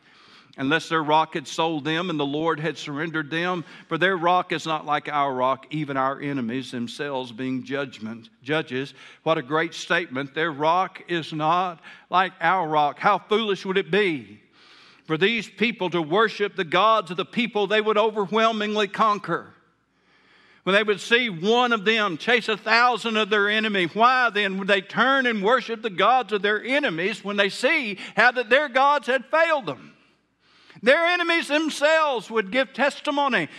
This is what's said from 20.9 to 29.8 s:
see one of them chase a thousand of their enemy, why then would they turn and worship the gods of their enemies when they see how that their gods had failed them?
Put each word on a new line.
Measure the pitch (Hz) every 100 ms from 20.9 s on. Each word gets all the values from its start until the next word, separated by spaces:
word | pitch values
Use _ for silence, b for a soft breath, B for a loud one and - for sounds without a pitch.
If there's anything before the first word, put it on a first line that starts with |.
| 196
see | - 233 240
one | 170 190 233 247
of | 226 190
them | 226 208 160
chase | - 240 -
a | 214
thousand | - 226 247 233 233 220
of | 214
their | 208 202
enemy, | 214 214 202 170
why | 202 233 254 240
then | 202 202 190
would | 196
they | 196
turn | 190 - 247 269 247
and | 226
worship | 190 247 - 226
the | 226
gods | 170 196 254 208
of | 208
their | 202 208
enemies | 208 277 277 160 185 220
when | 196 202
they | 202
see | - 254 320 233 190 B B
how | 233
that | 254 226
their | 254 294
gods | 247 277 285 240
had | 262 -
failed | 302 330 302 190
them? | 131